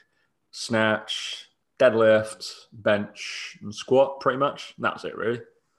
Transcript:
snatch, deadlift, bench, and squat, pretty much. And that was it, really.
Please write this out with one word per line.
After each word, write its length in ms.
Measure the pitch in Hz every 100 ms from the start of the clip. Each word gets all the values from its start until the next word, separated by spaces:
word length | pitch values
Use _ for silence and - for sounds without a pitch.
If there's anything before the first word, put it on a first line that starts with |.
| _ _ _ _ _
snatch, 960 | - - 113 110 107 - - - - - _ _ -
deadlift, 720 | 127 110 110 110 110 - - - -
bench, 840 | 110 110 104 104 - - - - -
and 120 | 107
squat, 460 | 104 - 127 135 -
pretty 160 | 139 127
much. 360 | 143 - - -
And 80 |
that 80 | 113
was 120 | - 85
it, 100 | -
really. 240 | 101 123 - _ _